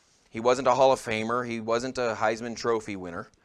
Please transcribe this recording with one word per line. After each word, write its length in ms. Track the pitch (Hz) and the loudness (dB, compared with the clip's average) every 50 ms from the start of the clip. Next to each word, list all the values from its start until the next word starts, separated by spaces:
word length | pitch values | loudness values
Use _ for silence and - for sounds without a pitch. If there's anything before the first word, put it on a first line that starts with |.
| _ _ _ _ _ _ | _ _ _ _ _ _
He 120 | - 113 | -8 0
wasn't 260 | 113 123 123 131 131 | 2 2 2 4 4
a 60 | 131 123 | 4 6
Hall 180 | 131 135 135 | 6 6 6
of 80 | 131 - | 4 2
Famer. 480 | - 120 110 110 110 113 120 123 123 | 0 -2 -2 -2 -2 -2 -2 -2 -2
He 140 | 120 117 117 | -4 -6 -6
wasn't 360 | 110 113 117 120 123 131 131 | -2 -2 0 0 -2 -4 -4
a 160 | 131 123 117 107 104 | -4 -2 -2 -2 0
Heisman 340 | 110 110 117 110 120 120 110 | 0 0 0 -2 -4 -8 -8
Trophy 440 | - - 120 117 110 - 110 101 | -4 0 0 0 0 -2 -6 -8
winner. 320 | 92 90 87 85 92 - - _ _ | -8 -8 -10 -10 -12 -12 -14 _ _